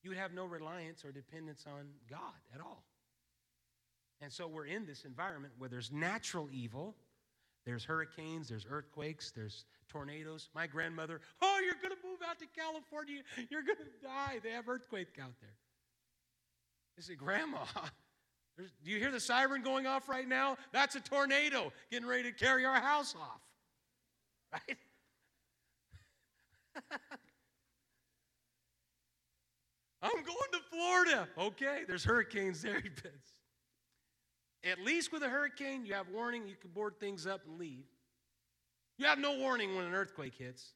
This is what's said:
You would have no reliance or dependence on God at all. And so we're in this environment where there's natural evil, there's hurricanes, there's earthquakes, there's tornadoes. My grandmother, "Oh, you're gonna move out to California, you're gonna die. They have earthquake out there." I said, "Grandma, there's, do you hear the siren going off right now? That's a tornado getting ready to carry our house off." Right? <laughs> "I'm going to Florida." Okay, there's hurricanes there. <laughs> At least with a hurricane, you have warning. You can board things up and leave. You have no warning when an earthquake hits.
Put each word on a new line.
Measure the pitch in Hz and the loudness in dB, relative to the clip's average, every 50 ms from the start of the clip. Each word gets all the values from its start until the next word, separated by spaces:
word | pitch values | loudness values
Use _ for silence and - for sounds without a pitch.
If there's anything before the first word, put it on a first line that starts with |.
You | - 185 | -10 -8
would | 185 185 | -6 -6
have | 196 180 | -6 -6
no | 175 180 185 | -6 -8 -8
reliance | 180 170 160 156 156 170 180 165 160 165 156 - | -6 -8 -8 -8 -8 -8 -8 -10 -10 -12 -14 -14
or | 143 | -14
dependence | 135 139 135 _ 160 160 160 156 147 - - | -14 -14 -16 _ -14 -12 -12 -12 -12 -14 -14
on | 151 143 143 143 143 143 139 117 117 | -14 -12 -12 -14 -14 -18 -20 -18 -14
God | 135 - - - - - _ _ 117 | -12 -12 -12 -12 -14 -16 _ _ -16
at | 131 | -14
all. | - - - - _ _ _ _ _ _ _ _ _ _ _ _ _ _ _ _ _ _ _ _ _ _ _ _ _ _ _ _ | -14 -14 -16 -18 _ _ _ _ _ _ _ _ _ _ _ _ _ _ _ _ _ _ _ _ _ _ _ _ _ _ _ _
And | 143 143 | -14 -12
so | - - 175 | -10 -8 -8
we're | 165 156 156 143 | -6 -6 -8 -6
in | 143 180 220 214 | -6 -6 -6 -6
this | 156 143 - - | -8 -12 -14 -14
environment | 143 127 127 175 196 170 147 139 143 117 120 | -14 -6 -4 -4 -4 -4 -8 -12 -14 -12 -12
where | 131 127 | -10 -8
there's | 123 123 113 107 | -6 -6 -6 -4
natural | 143 147 165 180 208 226 - - - 175 151 143 | -2 0 0 0 0 -2 -4 -4 -4 -4 -4 -4
evil, | 135 131 120 113 110 135 165 214 220 - _ _ _ _ _ _ _ _ _ _ _ _ _ | -6 -6 -6 -6 -6 -8 -8 -8 -10 -16 _ _ _ _ _ _ _ _ _ _ _ _ _
there's | 123 123 117 113 | -6 -4 -4 -2
hurricanes, | - 160 160 160 160 - 165 156 160 160 165 156 117 | 0 0 0 -2 -4 -8 -10 -8 -6 -6 -6 -6 -6
there's | 120 107 98 113 | -8 -8 -6 -6
earthquakes, | 143 151 143 - - 147 147 156 160 151 - - - | -6 -6 -6 -8 -10 -6 -6 -6 -6 -8 -10 -10 -8
there's | 117 110 107 - - - _ _ _ _ - | -8 -8 -8 -8 -12 -16 _ _ _ _ -10
tornadoes. | - 151 139 143 147 156 156 160 160 156 - - - | -8 -8 -8 -6 -8 -10 -10 -10 -10 -12 -14 -8 -4
My | 156 165 | -4 -4
grandmother, | 160 139 160 156 165 165 160 160 160 165 156 - - - - | -2 -2 -2 -2 -2 -2 -4 -6 -6 -6 -10 -12 -18 0 4
"Oh, | 359 381 392 392 381 | 6 6 6 6 4
you're | 359 359 370 | 2 0 0
gonna | 370 381 381 370 359 | -4 -6 -6 -6 -8
move | 370 370 349 | -10 -8 -6
out | 349 330 330 330 | -4 -6 -6 -6
to | 320 | -10
California, | - _ 320 320 320 320 311 - _ 302 302 302 285 285 285 269 - - 262 240 240 | -12 _ -4 -4 -4 -4 -6 -10 _ -8 -8 -6 -6 -8 -10 -10 -10 -8 -10 -6 -4
you're | 277 311 | -4 0
gonna | 277 269 427 - 302 - - - | 2 2 0 0 -2 -16 -16 -14
die. | 277 262 262 277 277 277 269 226 | -12 -6 -4 -2 -2 -2 -2 -4
They | 196 226 | -4 -4
have | 226 240 226 240 | -4 -4 -2 -2
earthquake | 254 254 247 - 226 196 180 - - 143 | -4 -4 -4 -6 -6 -6 -6 -6 -10 -12
out | 135 131 120 _ | -12 -12 -12 _
there." | - 104 104 _ _ _ _ _ _ _ _ _ _ _ _ _ _ _ _ _ _ _ _ _ _ _ _ _ _ _ _ 180 | -20 -20 -20 _ _ _ _ _ _ _ _ _ _ _ _ _ _ _ _ _ _ _ _ _ _ _ _ _ _ _ _ -16
I | |
said, | 160 175 175 135 | -12 -12 -10 -4
"Grandma, | 139 160 196 - 320 311 262 - 139 - - 208 175 147 - _ _ _ _ _ _ _ _ _ _ _ _ | -2 0 2 2 0 0 -4 -4 -6 -4 -4 -6 -6 -6 -10 _ _ _ _ _ _ _ _ _ _ _ _
there's, | - 185 185 131 _ 147 | -14 -14 -14 -16 _ -6
do | 165 | -2
you | 214 208 | -2 0
hear | 233 277 | 0 0
the | 262 233 | 0 0
siren | - - 240 254 269 269 277 269 | 2 6 6 8 8 6 4 2
going | 233 269 262 269 269 | 2 2 2 2 4
off | 262 269 269 269 277 | 2 2 2 2 0
right | 262 262 262 254 | -2 -2 2 2
now? | 262 262 269 277 262 - - - | 4 4 4 4 2 0 -6 0
That's | - 254 285 277 - | 4 4 4 4 2
a | 277 | -6
tornado | - - 277 277 277 269 269 285 294 302 277 247 185 143 - - - _ | -4 2 4 4 6 8 8 6 6 6 4 2 0 0 -4 -10 -10 _
getting | 240 240 240 | -4 -2 0
ready | 240 247 254 247 | 2 0 0 0
to | 240 | -2
carry | 208 - 233 262 269 262 254 | 0 4 6 8 8 8 8
our | 262 269 247 | 8 6 6
house | 226 277 294 294 277 - - | 6 6 4 4 4 0 -4
off." | 170 151 127 113 - - - _ _ _ _ _ _ _ _ _ _ _ _ _ _ _ _ _ _ _ _ | -6 -8 -10 -10 -14 -16 -20 _ _ _ _ _ _ _ _ _ _ _ _ _ _ _ _ _ _ _ _
Right? | - - - - 269 - - _ _ _ _ _ _ _ _ _ _ _ _ _ _ _ _ _ _ _ _ _ - - - _ _ _ _ _ _ _ _ _ _ _ _ _ _ | -8 -8 -6 -6 -10 -10 -10 _ _ _ _ _ _ _ _ _ _ _ _ _ _ _ _ _ _ _ _ _ -20 -20 -20 _ _ _ _ _ _ _ _ _ _ _ _ _ _
<laughs> | 277 - _ 302 - - - 285 - _ - _ _ _ _ _ _ _ _ _ _ _ _ _ _ _ _ _ _ _ _ _ _ _ _ _ _ _ _ _ _ _ _ _ _ _ _ _ _ _ _ _ _ _ _ _ _ _ _ _ _ _ _ _ _ | -14 -10 _ -8 -8 -8 -10 -16 -16 _ -20 _ _ _ _ _ _ _ _ _ _ _ _ _ _ _ _ _ _ _ _ _ _ _ _ _ _ _ _ _ _ _ _ _ _ _ _ _ _ _ _ _ _ _ _ _ _ _ _ _ _ _ _ _ _
"I'm | - - 466 370 | 2 2 2 2
going | 285 330 349 480 554 539 | 0 -4 -2 -2 0 0
to | 359 339 - - | 0 -4 -4 -4
Florida." | 339 330 339 349 359 359 359 339 294 226 175 - - | -2 0 4 6 8 8 10 8 8 4 4 -2 -2
Okay, | 160 185 214 196 - 277 277 285 269 - | -2 -2 -2 0 0 0 0 0 0 -2
there's | - 185 175 - | -2 -2 0 4
hurricanes | - 233 240 214 - - 202 196 190 180 151 | 6 6 6 6 4 0 0 0 0 0 0
there. | 190 233 202 - - 202 | -2 -2 -2 -2 -2 -4
<laughs> | 143 - - 180 143 139 - - - _ _ _ _ _ _ _ _ _ _ _ _ _ _ _ _ _ _ _ _ _ _ _ _ _ - | -10 -10 -14 -14 -16 -16 -20 -20 -20 _ _ _ _ _ _ _ _ _ _ _ _ _ _ _ _ _ _ _ _ _ _ _ _ _ -2
At | 180 185 180 | -2 0 2
least | 190 247 320 339 311 - | 2 2 2 2 2 0
with | 320 311 | -2 -2
a | 285 254 | 0 2
hurricane, | 247 285 294 277 - - 285 269 269 262 240 | 2 2 2 0 0 -4 -6 -4 -4 -4 -4
you | 196 196 | -4 -4
have | 196 190 180 | -4 -4 -4
warning. | 185 220 233 240 240 233 220 | -4 -2 -2 -2 -2 -2 -6
You | 196 196 - | -8 -12 -14
can | - 180 | -16 -10
board | 170 202 208 208 202 - | -4 -2 -2 -2 -2 -4
things | 208 202 202 175 156 | -6 -4 -4 -4 -4
up | 190 196 190 - | -4 -4 -4 -6
and | 156 160 170 | -12 -10 -8
leave. | 175 156 131 127 135 - _ _ _ _ _ _ _ _ _ _ _ _ _ _ _ _ _ _ _ _ _ | -8 -8 -8 -12 -14 -18 _ _ _ _ _ _ _ _ _ _ _ _ _ _ _ _ _ _ _ _ _
You | - 277 | 4 6
have | 294 302 277 | 6 6 6
no | 285 285 285 | 6 2 2
warning | 262 269 269 254 233 208 190 190 | 4 2 2 4 2 2 0 0
when | 185 180 | 0 0
an | 175 180 | 0 0
earthquake | 196 196 - - - 143 131 123 - | 0 0 -2 -4 -8 -8 -8 -8 -8
hits. | 127 123 127 - - - - | -10 -10 -10 -12 -18 -20 -20